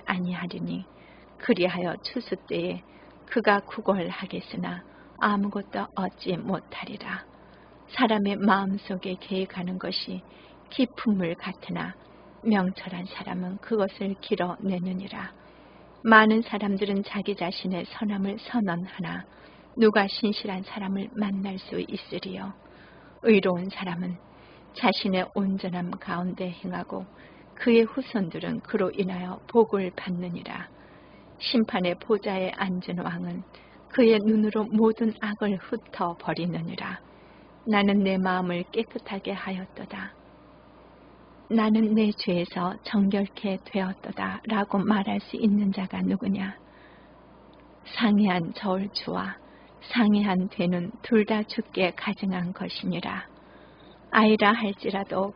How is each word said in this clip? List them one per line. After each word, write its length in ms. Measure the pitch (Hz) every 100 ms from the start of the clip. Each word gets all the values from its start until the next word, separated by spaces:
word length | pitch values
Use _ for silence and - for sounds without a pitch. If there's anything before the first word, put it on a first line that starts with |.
| -
아니하리니 800 | 180 180 175 175 175 170 175 190 - - - - -
그리하여 560 | - 196 180 180 175 165
추수 320 | - 247 - 185 -
때에 360 | 170 175 180 - - - - -
그가 320 | - 214 202
구걸하겠으나 1200 | - - 208 190 170 180 185 185 - - 175 180 - - - -
아무것도 680 | 208 202 101 202 196 202 196 -
얻지 420 | 185 - - 170
못하리라. 840 | - 185 - - - 208 - 190 - - - - - - -
사람의 480 | - 240 214 196 196
마음속에 800 | 202 196 196 196 - 190 190 185
계획하는 600 | - 190 190 - 180 185
것이 420 | - 190 - 185 - - - - -
깊은 480 | - 254 - - 196
물 180 | 170 175
같으나 580 | 196 185 - 175 165 - - - - -
명철한 640 | 226 208 185 190 185 180 185
사람은 520 | - 190 185 180 196
그것을 580 | - 220 196 - 202 190
길어내느니라. 1080 | - 190 180 170 196 180 180 185 196 202 190 - - - - - - -
많은 380 | 220 220 220 220
사람들은 600 | 233 202 202 196 208 196
자기 320 | 202 208 196 196
자신의 500 | 175 - 185 180 -
선함을 520 | - 214 202 196 208
선언하나 880 | - 247 202 170 185 - 165 175 - - - - - -
누가 300 | 220 214 196
신실한 560 | - 208 214 208 185
사람을 460 | 196 - 190 196 196 -
만날 420 | 208 196 196 190
수 220 | - - -
있으리요? 640 | 202 - 175 190 185 196 - - - - - - -
의로운 460 | - 208 190 175 190
사람은 480 | - 185 170 180 175 - - - - -
자신의 560 | - 220 - 202 185 185
온전함 580 | - 196 190 190 180 180
가운데 580 | 185 - 175 180 175 185 170
행하고 420 | 185 175 180 190 190 - - - - -
그의 280 | - 226
후손들은 760 | 220 - 254 220 175 160 175 156
그로 300 | - 220 185
인하여 480 | - 185 180 180 185 -
복을 440 | 233 220 196 185 -
받느니라. 720 | - 175 180 175 - - 175 - - - - - - -
심판의 560 | - 247 220 202 180 175
보좌에 560 | - 208 208 190 185 -
앉은 440 | 190 180 185 180
왕은 400 | 165 170 175 175 - - - - -
그의 300 | - 226 220
눈으로 420 | 208 220 214 220 214
모든 480 | 214 220 220 226 -
악을 360 | 214 208 208 190
흩어버리느니라. 1400 | - 233 - - 175 170 - 160 175 165 165 - 190 185 - - - - - - -
나는 360 | 208 202 202
내 140 | 190 190
마음을 460 | 185 185 180 175 180
깨끗하게 600 | - 220 233 - 196 196
하였도다. 800 | 196 - 190 190 - 196 196 196 - - - - - - - - - - - - - -
나는 440 | 226 214 220 220
내 180 | 220 214 208
죄에서 580 | - 175 175 - 180 -
정결케 760 | - 208 196 202 196 - 202 190 -
되었도다.라고 1120 | 202 190 190 - 196 190 196 - 214 208 202
말할 400 | 180 208 196 202
수 140 | - -
있는 340 | 226 202 202
자가 300 | 196 185 190
누구냐? 560 | 185 190 196 196 196 - - - - - - - - - - - - - - -
상해한 580 | 226 208 208 180 165 -
저울추와 840 | 202 185 202 - - 180 190 - - - - - -
상해한 560 | 240 214 208 202 185 185
되는 420 | - 175 180 175 -
둘 220 | - 220 208
다 180 | 220
죽게 480 | 214 - - - 185 -
가증한 580 | - 196 196 180 175
것이니라. 720 | 185 185 - 185 175 185 190 - - - - - - - - -
아이라 420 | 220 214 214 208
할지라도 800 | 233 214 208 - 196 196 185 196